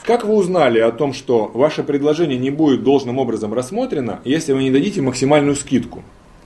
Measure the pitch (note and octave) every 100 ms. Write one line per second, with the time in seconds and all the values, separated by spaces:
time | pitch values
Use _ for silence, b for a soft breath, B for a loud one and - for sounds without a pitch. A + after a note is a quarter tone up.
0 | - A#3 G#3 G#3+ F3+ F3+ C3 A2+ A2+ -
1 | C#3+ B2+ - A#2 G2+ A2+ D3+ D#3 D3 C#3+
2 | D3 D3+ D#3 B2+ C3+ D3 D3+ A#2 A#2 C#3
3 | A#2 C3 A#2+ A2 G#2+ A#2 B2 G#3+ C4 D3+
4 | A2+ F2+ B2 D#3 D3 C3+ C3 C3+ G3+ -
5 | C3 B2 C3+ D3+ C#3+ C#3 - B2 - -
6 | - - - -